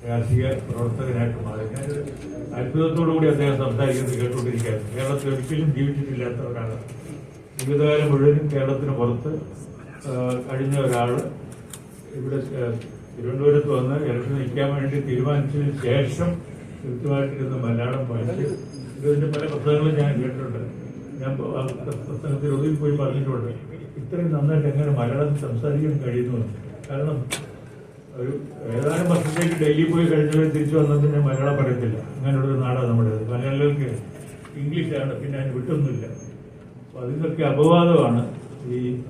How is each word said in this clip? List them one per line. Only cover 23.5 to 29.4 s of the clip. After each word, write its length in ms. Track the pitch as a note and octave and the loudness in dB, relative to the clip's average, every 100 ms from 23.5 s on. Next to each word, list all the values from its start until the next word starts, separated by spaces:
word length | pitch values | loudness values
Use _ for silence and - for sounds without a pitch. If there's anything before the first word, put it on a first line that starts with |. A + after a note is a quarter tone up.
| A2 - - - C#3+ | -6 -10 -14 -12 -12
ഇത്രയും 320 | A#2+ F3 E3 D3 | -6 -2 0 2
നന്നായിട്ട് 320 | D3 D#3 C#3+ | 4 4 2
എങ്ങനെ 200 | C#3 D3 B2+ | 2 2 2
മലയാളം 360 | A#2+ C#3 D3 C#3 | 2 2 0 0
സംസാരിക്കാൻ 520 | A#2+ A#2 D3 C#3+ D#3 C3+ B2+ | -2 -2 0 2 2 0 0
കഴിയുന്നു? 340 | B2 A#2+ A#2+ G2+ - - - - | -2 0 -2 -4 -6 -12 -14 -8
കാരണം 280 | C#3 D3+ C3 - - - - - - - - - B2 | -2 -2 -2 -4 -8 -10 -14 -16 -18 -18 -20 -16 -8
ഒരു 120 | B2+ C#3+ C#3+ - A2+ A#2 | -6 -6 -8 -10 -4 0
ഏതാനും 320 | D3 E3 F3 | 0 2 4
വർഷത്തേക്ക് 460 | E3+ D3+ E3 | 4 2 0